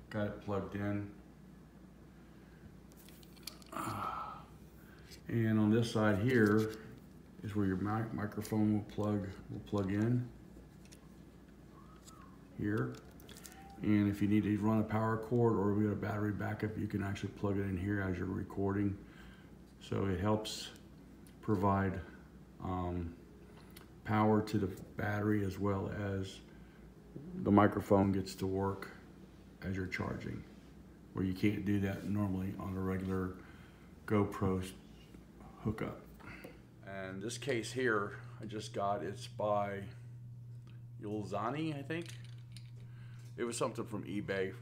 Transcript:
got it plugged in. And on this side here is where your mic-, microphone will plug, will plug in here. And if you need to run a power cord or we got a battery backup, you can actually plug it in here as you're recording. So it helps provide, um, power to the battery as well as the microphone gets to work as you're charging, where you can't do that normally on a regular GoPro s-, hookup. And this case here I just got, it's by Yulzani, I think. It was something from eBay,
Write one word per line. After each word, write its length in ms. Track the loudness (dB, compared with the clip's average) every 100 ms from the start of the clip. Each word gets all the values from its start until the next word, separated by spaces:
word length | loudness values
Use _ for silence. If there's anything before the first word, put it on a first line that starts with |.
| -8
got 180 | -4 -4
it 140 | -4 -4
plugged 300 | -4 -2 -4
in. 360 | -2 -2 -4 -12 -20 -20 -20 -20 -20 -20 -20 -20 -20 -20 -20 -20 -20 -20 -20 -20 -20 -20 -20 -20 -20 -16 -16 -16 -12 -8 -6 -4 -4 -6 -8 -10 -16 -18 -20 -20 -20 -20 -18 -14 -2
And 320 | 2 4 6
on 100 | 6
this 220 | 6 4
side 280 | 4 4 4
here 520 | 4 6 8 6 2 -2 -12 -16 -18 -20 -20 -12
is 120 | -4 0
where 80 | 2
your 100 | 2
mic-, 380 | 0 0 -2
microphone 600 | -4 -4 -4 -2 2 4
will 100 | 4
plug, 440 | 0 -2 0 0 -2 -8 -10
will 100 | -10
plug 300 | -4 -2 0
in 380 | 2 4 2 0 -10 -18 -18 -20 -20 -20 -20 -20 -20 -20 -20 -20 -20 -20 -20 -20 -20 -20 -20 -20 -20 -14 -4
here. 360 | 0 0 0 -6 -14 -18 -18 -16 -16 -16 -16 -2
And 280 | 4 6 6
if 120 | 4
you 80 | 6
need 140 | 6
to 140 | 6 4
run 200 | 4 4
a 40 |
power 340 | 4 2 2 2
cord 380 | 2 6 6 6
or 180 | 4
we 100 | 4
got 80 | 4
a 40 | 2
battery 360 | -2 0 0
backup, 460 | 0 -2 -2 -2 -2
you 100 | -2
can 160 | -2
actually 260 | -2 -4 -6
plug 280 | -2 0 2
it 60 |
in 120 | 0 0
here 260 | 0 0
as 160 | 0 0
you're 100 | -2
recording. 680 | -2 -4 0 2 4 2 0 -8 -18 -18 -18 -20 -20 -20 -14
So 240 | -4 0 2
it 160 | 2
helps 480 | 4 2 0 -8 -10 -14 -18 -20 -20 -20 -20 -6
provide, 580 | 0 4 4 4 2 -2 -8 -14 -18 -20 -20 -10
um, 500 | -4 -2 -2 -2 -4 -8 -16 -20 -20 -20 -18 -18 -20 -10 0
power 360 | 4 6 6
to 140 | 4 2
the 100 | 0 -4 -10 -4
battery 480 | -2 0 2 2
as 160 | 2 0
well 320 | 0 0 -2 -4
as 400 | -2 -2 -4 -10 -18 -20 -20 -20 -20 -20 -16 -14 -10 0
the 80 | 8
microphone 600 | 10 10 6 4 6 6
gets 240 | 4 0 -4
to 100 | -2
work 440 | 0 0 -2 -8 -14 -18 -20 -20 -20 -20 -10 -4
as 80 |
you're 140 | -4 -2
charging, 560 | -2 -4 -4 -6 -8 -10 -18 -20 -20 -20 -20 -10
where 100 | -2
you 100 | -2
can't 320 | 2 2 2 2
do 140 | 2
that 240 | 2 -2
normally 500 | -2 0 2 0 -2 -4
on 160 | -6 -2
a 40 |
regular 560 | -2 0 0 0 -2 -6 -14 -18 -18 -20 -20 -12 2
GoPro 560 | 4 4 2 2 2
s-, 120 | -2 -8 -16 -20 -20 -20 -20 -20 -20 -6
hookup. 380 | -4 -2 -4 -6 -14 -16 -16 -14 -16 -18 -20 -18 -12
And 360 | -8 -8 -6
this 160 | -6 -4
case 340 | -2 -2 -2
here 460 | 0 4 4 2 -6 -14 -12
I 40 | -8
just 280 | -8 -6
got, 280 | -2 0 0
it's 260 | -2 -6 -8
by 520 | -2 2 2 0 -4 -8 -12 -14 -16 -14 -14 -14 -14 -14 -16 -16 -10
Yulzani, 760 | -6 -4 -2 -2 -2 -2 -2 -4
I 40 |
think. 240 | -4 -6 -6 -12 -14 -14 -14 -14 -14 -16 -14 -14 -14 -14 -12 -4
It 80 | -4
was 120 | 0
something 280 | -2 -2 -6
from 180 | -6
eBay, 500 | -4 -4 -2 0 -2 -4